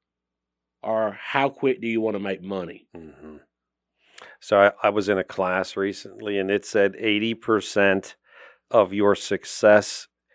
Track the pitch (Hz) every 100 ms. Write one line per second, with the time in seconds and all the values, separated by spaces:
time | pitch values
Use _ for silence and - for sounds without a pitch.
0 | _ _ _ _ _ _ _ _ 107 110
1 | 110 101 - 139 139 - 139 123 117 113
2 | 110 101 98 90 92 98 85 80 _ 87
3 | 80 76 78 76 _ _ _ _ _ _
4 | _ - - - - 101 101 - 107 104
5 | 98 95 92 - 92 92 92 - 98 98
6 | 101 95 107 98 95 104 - 107 98 -
7 | 110 104 113 113 - 107 - 104 98 98
8 | - - _ - - _ _ 117 95 101
9 | 101 98 - 98 - - 107 104 101 -
10 | - _ _